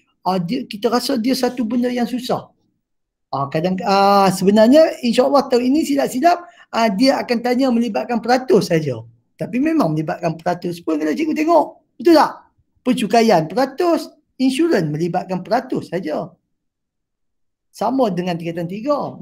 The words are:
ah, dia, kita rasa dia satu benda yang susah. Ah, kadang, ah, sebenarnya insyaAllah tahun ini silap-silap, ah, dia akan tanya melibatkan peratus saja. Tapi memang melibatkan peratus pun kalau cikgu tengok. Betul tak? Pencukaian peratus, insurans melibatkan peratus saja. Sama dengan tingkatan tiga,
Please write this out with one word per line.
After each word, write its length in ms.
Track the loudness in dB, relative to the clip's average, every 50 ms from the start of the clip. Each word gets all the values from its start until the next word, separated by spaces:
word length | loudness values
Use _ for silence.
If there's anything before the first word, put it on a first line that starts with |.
| _ _ _ _ -4 -2
ah, 80 | -2
dia, 320 | -2 -2 -4 -6 -6 -8 -10
kita 240 | -8 -4 -2 -2
rasa 240 | 0 -2 -2 -2 -4
dia 160 | -2 -2 -2
satu 320 | -2 0 -2 -2 -2 -4 -6
benda 240 | -4 -2 -2 -2 -2
yang 180 | -2 -2 -4
susah. 460 | -4 -4 -6 -4 -4 -6 -6 -6 -10 _ _ _ _ _ _ _ _ _ _ _ _ _ _ _ _
Ah, 160 | -8 -6 -6 -4
kadang, 320 | -4 -2 -2 -2 -2 -2
ah, 480 | -2 0 2 4 4 4 4 4 4 2
sebenarnya 720 | 2 2 2 4 4 6 6 6 8 6 6 4 2 -2
insyaAllah 480 | -4 0 2 2 2 4 2 2 2 2
tahun 240 | 0 0 2 2
ini 160 | 2 0 0 0
silap-silap, 560 | 0 -2 -2 -2 -2 0 2 2 2 0 -2 -10 -20 _ -16 _
ah, 240 | -2 0 0 0
dia 240 | 2 2 2 2 2
akan 220 | 2 -2 -4 -4 -2
tanya 320 | -2 -2 0 0 2 2
melibatkan 480 | 2 0 0 -2 -2 -4 -4 -4 -4 -4
peratus 480 | 0 0 0 0 2 2 2 2 2 2
saja. 320 | 0 -2 -2 -4 -6 -8 -10 -16 _ _ _ _ _ -12
Tapi 240 | -10 -6 -4 -2
memang 320 | 0 0 0 0 0 0 0
melibatkan 400 | -2 -4 -4 -6 -4 -4 -6 -6
peratus 480 | -4 -4 -4 -4 -4 -6 -8 -8 -8
pun 160 | -6 -4 -4 -2
kalau 160 | -2 -2 -2
cikgu 160 | -2 -2 -2
tengok. 340 | -2 -2 0 2 2 2 2 0 -6 _ _ _ _
Betul 240 | 0 4 6 6 6
tak? 140 | 6 4 0 -8 -20 _ _ _ _ _ _ _
Pencukaian 640 | _ -2 -2 -2 0 2 2 4 4 6 4 4 2
peratus, 640 | 0 -2 -2 -2 -2 -2 -2 0 0 0 0 -2 -8 -16 _ _ _ _
insurans 480 | -2 -2 0 2 2 2 2 2 0 0 -2
melibatkan 560 | -2 -4 -4 -4 -4 -4 -4 -4 -6 -6 -4
peratus 480 | -2 -2 -2 -2 -4 -6 -8 -6 -6 -8
saja. 400 | -8 -6 -6 -6 -6 -8 -10 -14 _ _ _ _ _ _ _ _ _ _ _ _ _ _ _ _ _ _ _ _ _ _ _ _ _ _ _
Sama 400 | _ -6 -4 -2 0 0 0 0
dengan 240 | 0 -2 -2 -4 -4
tingkatan 320 | -4 -6 -8 -8 -6 -8
tiga, 480 | -8 -10 -6 -4 -4 -4 -2 -4 -8 -10 -12